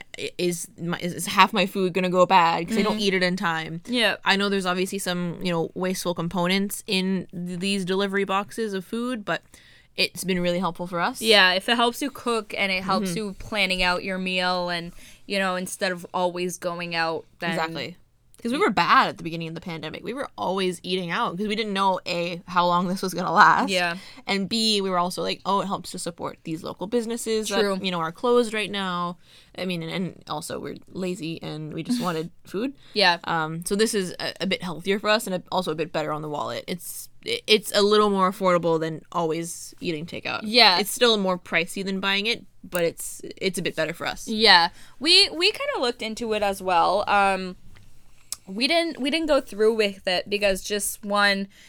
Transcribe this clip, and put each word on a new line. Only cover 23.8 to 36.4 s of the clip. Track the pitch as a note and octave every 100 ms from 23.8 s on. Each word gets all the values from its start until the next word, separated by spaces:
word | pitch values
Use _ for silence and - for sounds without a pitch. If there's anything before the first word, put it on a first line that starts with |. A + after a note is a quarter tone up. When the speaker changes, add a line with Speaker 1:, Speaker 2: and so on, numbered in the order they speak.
| F3 F3 - - -
Speaker 1:
And | G3 F#3
B, | A3+ A3 G#3
we | F#3+
were | F3+
also | F3 F3
like, | F3+ - F#3
"Oh, | G3
it | F#3+
helps | G#3 -
to | F3+
support | F3+ E3+ C#3+ - E3
these | D#3+
local | - - F#3+
businesses | A#3+ A3+ A#3 A3 A3 G3+
Speaker 2:
True. | G3+ G#3 F#3+
Speaker 1:
that, |
you | F#3+
know, | F3
are | D#3+
closed | E3+ B3 A#3+ A3
right | G#3+ G3
now." | G3+ F#3+ F3 F3 F3 - - - -
I | F#3
mean, | E3+
and, | D#3+
and | E3 F3 - -
also | D3+ - C#3+
we're | C#3+ - -
lazy | F3+ F#3 F3+ D#3+ D#3+
and | D#3 D#3 D#3
we | E3
just | - A#3+
Speaker 2:
<laughs> | F3+
Speaker 1:
wanted | D#3+ E3+ - -
food. | F#3 C4+ - -
Speaker 2:
Yeah. | G#3 F#3 E3+ -
Speaker 1:
Um, | E3 D#3 E3 -
so | G3+
this | A3+
is | G#3 F3+ -
a, | - -
a | F#3
bit | -
healthier | F3+ D3+ G3 G3+
for | G#3
us | G#3+ G3+
and | F3+
a, | -
also | F#3 F3
a | D#3
bit | D#3
better | D#3+ D3+
on | D3+
the | D#3
wallet. | D3